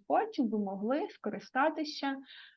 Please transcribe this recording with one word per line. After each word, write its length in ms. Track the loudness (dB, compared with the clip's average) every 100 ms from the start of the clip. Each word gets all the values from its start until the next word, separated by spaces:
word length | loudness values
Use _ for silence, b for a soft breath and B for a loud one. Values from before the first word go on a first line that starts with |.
| 2
потім 420 | 2 2 2 2
ви 100 | 2
могли 500 | 0 -2 0 0 -2
скористатися 1040 | -4 -6 -6 -4 2 2 2 -4 -4 -4 -4 -10 B B